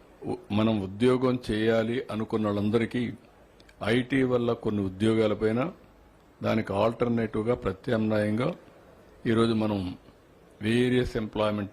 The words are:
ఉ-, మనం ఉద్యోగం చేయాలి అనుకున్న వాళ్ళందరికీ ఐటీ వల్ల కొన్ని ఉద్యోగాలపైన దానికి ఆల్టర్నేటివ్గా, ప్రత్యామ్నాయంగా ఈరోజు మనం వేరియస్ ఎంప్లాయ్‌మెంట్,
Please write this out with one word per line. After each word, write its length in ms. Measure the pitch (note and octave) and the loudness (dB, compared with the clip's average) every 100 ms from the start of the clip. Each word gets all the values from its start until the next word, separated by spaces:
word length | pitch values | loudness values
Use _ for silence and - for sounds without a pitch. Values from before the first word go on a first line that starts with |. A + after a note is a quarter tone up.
| - - G#2+ | -20 -14 -8
ఉ-, 100 | G#2+ - | -8 -2
మనం 220 | G#2 A2+ G#2+ F#2+ | 0 2 0 -2
ఉద్యోగం 460 | G2+ B2+ B2+ B2+ B2 A#2+ | 0 2 4 2 -2 -2
చేయాలి 460 | G#2+ A2+ A2+ A2 B2 - | -2 2 2 2 -2 -4
అనుకున్న 340 | G#2+ A2 A2 G#2+ | -6 -4 -2 0
వాళ్ళందరికీ 560 | G#2 G#2 A2+ A2 B2 A2+ - - - - - - - G2 A#2+ | 0 0 0 0 -4 -6 -8 -16 -20 -20 -20 -20 -6 0 0
ఐటీ 240 | B2 C3+ B2+ | 0 0 2
వల్ల 200 | B2 A#2 A2+ | 2 0 -2
కొన్ని 180 | A2+ G#2 F#2+ | -2 -2 -2
ఉద్యోగాలపైన 680 | F#2 A2 A2 G#2+ G2+ A2 A#2 D#3 - - - - - - - | 0 2 4 2 2 0 0 -2 -6 -20 -20 -20 -20 -20 -6
దానికి 320 | A2 A2 G#2 | -2 0 0
ఆల్టర్నేటివ్గా, 840 | G2 A2+ A#2 A#2+ A#2 A2 A2 A2 | 2 2 2 0 0 0 -2 -2
ప్రత్యామ్నాయంగా 920 | A#2+ - F#2+ - A2+ A2 G#2+ G#2+ G#2+ C3+ F#3 - - - - - - B2 | 0 -2 -4 -2 0 2 2 0 0 -2 -6 -12 -20 -20 -20 -20 -8 0
ఈరోజు 240 | A2 A2+ A2 | 2 4 2
మనం 160 | G#2+ G2+ F2+ F2+ - - - - - - G#2+ | 0 0 -4 -8 -16 -20 -20 -20 -20 -6 0
వేరియస్ 480 | A#2+ B2 B2 B2 A#2 | 2 4 2 0 -2
ఎంప్లాయ్‌మెంట్, 560 | G#2+ G#2+ G#2+ G#2 G2+ | -4 0 0 0 -4